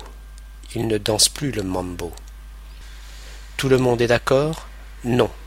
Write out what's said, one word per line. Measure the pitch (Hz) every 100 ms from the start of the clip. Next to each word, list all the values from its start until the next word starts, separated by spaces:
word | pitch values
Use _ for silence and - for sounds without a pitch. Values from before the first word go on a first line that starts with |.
| - - - - - - -
Il | 117 113
ne | 107
danse | 104 107 -
plus | - 147
le | 107
mambo. | 95 92 90 85 87 - - - - - - - - - - - - - - -
Tout | 135
le | 131
monde | 127 120
est | 120
d'accord ? | 120 - 131 151 160 - - - -
Non, | 120 123 110 -